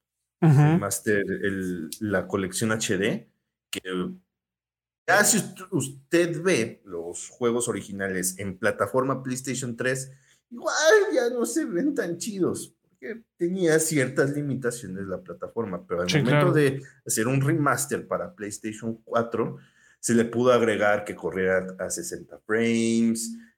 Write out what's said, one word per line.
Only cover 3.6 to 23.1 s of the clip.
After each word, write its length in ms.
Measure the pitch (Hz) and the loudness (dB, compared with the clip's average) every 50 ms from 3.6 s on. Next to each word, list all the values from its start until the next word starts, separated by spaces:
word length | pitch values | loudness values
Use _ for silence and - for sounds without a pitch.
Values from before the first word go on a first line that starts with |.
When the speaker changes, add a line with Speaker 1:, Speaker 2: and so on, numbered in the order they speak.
| _ _ | _ _
Speaker 2:
que 100 | - 98 - 92 92 92 90 92 92 - _ _ _ _ _ _ _ _ _ _ _ _ _ _ _ _ _ | -10 -10 -6 -4 -4 -4 -4 -4 -8 -12 _ _ _ _ _ _ _ _ _ _ _ _ _ _ _ _ _
ya 160 | 165 180 208 208 | 2 4 4 4
si 140 | - 233 | 4 2
ust-, 300 | 190 - - - - 190 - | 2 0 -4 -8 -16 -8 -4
usted 720 | 190 143 - - - - - _ 170 170 175 165 147 156 170 | -4 -4 -4 -4 -8 -14 -4 _ 2 2 2 2 -2 -2 0
ve 380 | 190 165 120 113 117 - - _ | 0 2 2 0 -2 -6 -12 _
los 440 | 98 87 85 82 85 85 - - - | -12 -10 -8 -8 -8 -10 -12 -14 -16
juegos 380 | - - 123 117 117 120 113 | -6 -2 0 0 2 0 0
originales 720 | 120 101 101 98 - 98 98 98 95 95 92 92 92 - | -2 -4 -4 -6 -8 -8 -6 -4 -2 -2 -2 -2 -4 -4
en 200 | - 104 98 90 | -6 -8 -8 -4
plataforma 640 | - 113 104 104 - 101 - - 127 127 139 131 139 135 | -2 0 0 0 0 -2 0 0 0 0 0 -2 -4 -6
PlayStation 520 | 131 123 - - 139 123 - 135 120 113 | -6 -8 -6 -6 -6 -6 -6 -6 -6 -6
tres, 360 | - 123 127 131 135 - - - _ _ _ _ _ _ _ | -4 -2 -2 -2 -2 -6 -10 -16 _ _ _ _ _ _ _
igual 240 | 240 240 - 311 - 269 311 339 440 415 381 392 311 | -14 -8 -4 -2 0 4 6 6 6 6 6 4 2
ya 160 | 254 240 240 | 0 0 0
no 160 | 247 240 233 | 0 -2 -2
se 200 | - - 330 302 | 0 0 -2 -2
ven 300 | 233 175 170 247 302 277 | -2 -2 0 0 0 0
tan 220 | - 196 175 170 | -2 -4 -4 -6
chidos, 580 | - - 220 202 190 165 120 - - - - _ _ | -6 -6 -6 -2 0 0 0 0 -2 -8 -14 _ _
porque 420 | _ _ _ _ 131 233 107 - - _ _ | _ _ _ _ -14 -12 -12 -14 -16 _ _
tenía 420 | - 175 175 185 190 175 160 156 160 | -4 -2 -2 0 2 4 4 4 4
ciertas 560 | 160 160 160 139 127 135 - 160 151 139 143 | 4 2 2 2 0 2 2 2 0 2 0
limitaciones 720 | 147 147 139 135 139 127 120 - - - 92 92 98 98 | -2 -4 -4 -4 -4 -4 -4 -6 -6 -8 -10 -10 -8 -8
la 140 | 95 92 90 | -8 -8 -8
plataforma, 640 | - 87 87 - 92 - - 113 110 98 90 87 - | -10 -14 -14 -12 -14 -8 -6 -6 -6 -6 -6 -10 -6
pero 140 | - - 87 | -4 -4 -2
al 80 | 90 90 | 0 2
Speaker 1:
Sí, 80 | - 147 | 2 2
Speaker 2:
momento 320 | 131 127 143 147 143 - | 4 4 4 4 4 4
Speaker 1:
claro. 20 | - | 4
Speaker 2:
de 280 | 156 143 135 139 135 - - _ _ _ | 4 2 2 0 -2 -8 -14 _ _ _
hacer 220 | - - 113 110 | -4 -2 -2 0
un 140 | 127 135 135 | 0 0 2
remaster 640 | 135 151 165 156 143 139 123 - - - 113 87 - | 2 2 2 2 2 2 0 0 -2 -2 -4 -4 -4
para 280 | - 92 87 87 90 - | -4 -4 -4 -4 -8 -10
PlayStation 600 | - 104 107 - - - 110 107 - 117 113 113 - _ | -10 -10 -10 -10 -8 -8 -10 -8 -8 -8 -8 -8 -8 _
cuatro, 540 | - 107 117 117 - - 110 123 - - - - _ _ _ _ _ _ _ | -2 0 0 0 0 -2 -2 -2 -4 -6 -10 -18 _ _ _ _ _ _ _
se 140 | - - 117 | -2 2 4
le 120 | 117 110 | 4 4
pudo 280 | 113 - 117 123 127 123 | 2 0 4 4 6 6
agregar 500 | 117 113 110 104 98 104 104 104 104 - | 6 4 2 2 2 2 2 2 2 -2
que 100 | - 92 | -6 -8
corriera 500 | - 95 80 85 95 92 92 92 92 92 92 - - | -6 -6 -4 -2 0 2 2 2 2 0 -2 -6 -8
a 100 | 92 95 | -8 -6
sesenta 480 | - 85 85 - 90 87 - - 82 - _ | -6 -8 -8 -8 -10 -12 -12 -16 -20 -14 _
frames, 920 | - 107 117 117 117 117 117 113 113 113 117 117 113 | -2 0 0 2 2 2 2 2 2 2 4 2 2